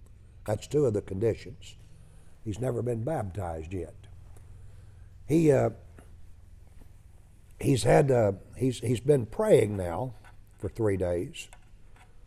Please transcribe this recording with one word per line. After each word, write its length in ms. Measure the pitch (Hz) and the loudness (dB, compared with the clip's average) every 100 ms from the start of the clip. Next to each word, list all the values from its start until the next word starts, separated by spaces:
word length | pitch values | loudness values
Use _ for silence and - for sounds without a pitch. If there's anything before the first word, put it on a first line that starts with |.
| - - - - - | -20 -20 -20 -14 -6
That's 220 | 104 - | -6 -2
two 180 | 147 135 | 0 2
of 80 | |
the 80 | 101 | 0
conditions. 720 | - 95 113 - 90 - - - - - - - - - 113 | -4 -2 0 -2 -8 -16 -18 -18 -20 -20 -20 -20 -20 -12 -8
He's 160 | 98 | -4
never 200 | 127 117 | -4 -2
been 220 | 117 113 | -2 -2
baptized 680 | 123 160 101 87 87 82 80 | -2 -4 -4 -6 -6 -6 -6
yet. 220 | 92 78 - - - - - - - - - - - - - - | -8 -8 -12 -20 -18 -18 -18 -18 -18 -18 -18 -20 -20 -20 -18 0
He, 260 | 156 156 | 4 6
uh, 200 | 131 117 113 - - - - - - - - - - - - - - - - - - | 6 4 -2 -14 -20 -20 -20 -18 -20 -20 -20 -20 -20 -20 -20 -20 -20 -20 -20 -20 -4
he's 240 | - 131 | 2 2
had, 260 | - 160 143 | 6 6 6
uh, 240 | 123 107 98 - - | 6 4 2 -8 -2
he's, 240 | 131 120 | -2 -2
he's 220 | 110 120 | 0 0
been 240 | 135 143 110 | 4 2 2
praying 500 | - 214 151 107 101 | -2 6 6 6 0
now 380 | 87 85 131 - - - - - | -4 -4 -6 -10 -18 -20 -20 -10
for 120 | 98 | -8
three 260 | - 107 95 | -2 0 0
days. 540 | 90 87 110 - - - - - - - - - | 0 -2 -4 -10 -16 -18 -20 -20 -20 -20 -20 -20